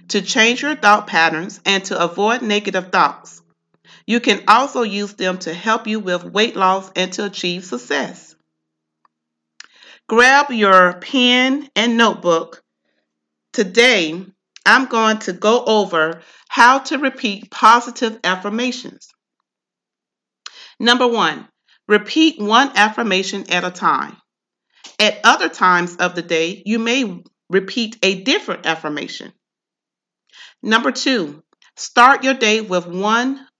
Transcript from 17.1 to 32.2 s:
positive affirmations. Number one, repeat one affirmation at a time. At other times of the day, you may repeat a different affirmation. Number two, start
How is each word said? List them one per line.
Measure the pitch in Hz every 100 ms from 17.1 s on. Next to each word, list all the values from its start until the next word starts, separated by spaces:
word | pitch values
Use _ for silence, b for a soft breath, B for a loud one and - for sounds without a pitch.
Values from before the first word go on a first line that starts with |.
| 262 214 202 -
positive | - 220 240 247 - 220 220
affirmations. | 185 185 202 220 247 - - - - _ _ _ _ _ _ _ _ _ _ _ _ _ B B B B
Number | 233 294 494
one, | 320 165 147 - _ _ _ -
repeat | 208 208 311 320 -
one | 208 226 180 -
affirmation | 214 214 226 185 190 196 -
at | 175
a | 180
time. | 180 170 139 - - _ _ _ _ _ B B B
At | 214 208
other | 226 294 160
times | - 185 175 175 175
of | 180
the | 175
day, | 165 165 165 208
you | 202 226
may | 233 262 214 175 - _ _
repeat | 185 190 240 220 -
a | 196 185
different | 269 403 226 - 160
affirmation. | 160 151 147 - - - _ _ _ _ _ _ _ _ _ _ B B B
Number | 214 226 269
two, | - 269 240 147 147 _ _ b -
start | - 247 254 392